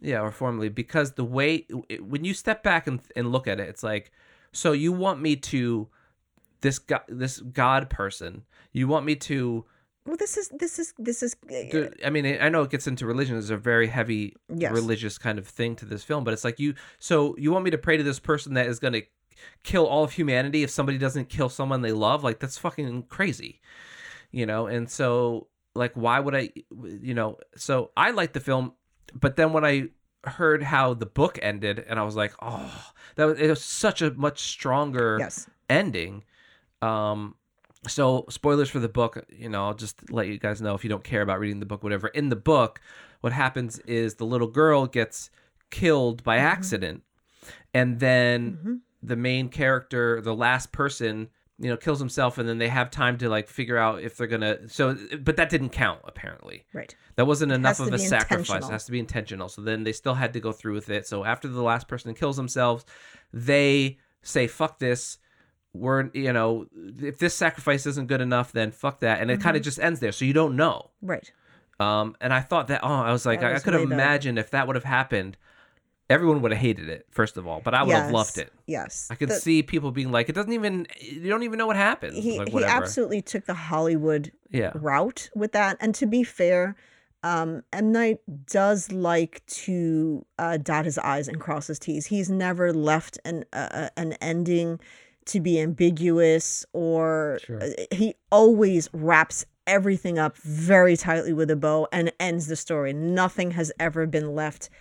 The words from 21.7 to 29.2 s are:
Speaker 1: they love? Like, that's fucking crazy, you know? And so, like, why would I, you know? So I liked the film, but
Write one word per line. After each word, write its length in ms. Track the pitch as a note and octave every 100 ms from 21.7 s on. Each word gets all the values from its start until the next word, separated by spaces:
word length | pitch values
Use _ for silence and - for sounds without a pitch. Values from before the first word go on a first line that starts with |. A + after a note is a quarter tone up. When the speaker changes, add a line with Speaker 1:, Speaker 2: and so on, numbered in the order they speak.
| C3
Speaker 1:
they 100 | A#2
love? 300 | A2 G#2+ D3
Like, 160 | C#3 A2
that's 180 | C3 -
fucking 460 | E3+ D#3 C3+ B2
crazy, 580 | A#2+ - G3 A2 - - _ - - - - - _
you 140 | B2+ A2
know? 220 | A2 A2
And 220 | A#2+ A#2
so, 580 | - C3 A#2+ A#2+ A#2 - _ _ A#2
like, 140 | A#2+ -
why 260 | A#2 B2+
would 120 | C#3
I, 180 | C3+ A#2+ - - - A2 G2+
you 120 | B2+
know? 240 | A#2+ G#2+ G#2+ - -
So 340 | - C3 A2+ -
I 140 | F3+
liked 220 | A3+ E3+
the 60 | C3+
film, 320 | C3 C3 B2 - _ _ _
but 220 | B2+